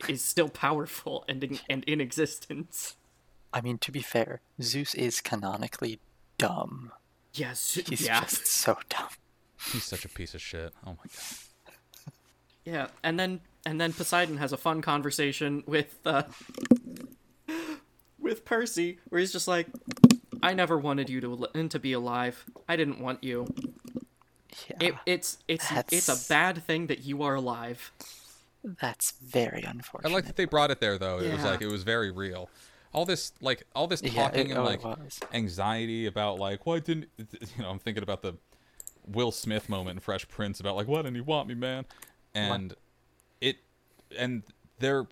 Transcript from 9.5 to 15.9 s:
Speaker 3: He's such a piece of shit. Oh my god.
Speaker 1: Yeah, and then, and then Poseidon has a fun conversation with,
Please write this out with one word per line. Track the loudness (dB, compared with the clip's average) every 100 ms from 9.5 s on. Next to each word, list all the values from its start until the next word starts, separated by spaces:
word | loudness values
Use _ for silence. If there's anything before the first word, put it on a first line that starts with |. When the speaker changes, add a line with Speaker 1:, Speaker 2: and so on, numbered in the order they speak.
| -12 -6
Speaker 3:
He's | -4
such | -4 -6
a | -8
piece | -10 -10
of | -10
shit. | -10 -8 -10 -12 -14
Oh |
my | -14
god. | -14 -14 -12 -12 -16 _ -20 -20 _ -20 -20 -20 _ _ _ _
Speaker 1:
Yeah, | -6 -4 -4 -2
and | 0 2
then, | 0 -2 -8 _ -4
and | 0
then | 0
Poseidon | 0 2 4 4 2
has | -2
a | 0
fun | 0 0
conversation | 2 2 2 2 0 2 0 -2 0
with, | 0 0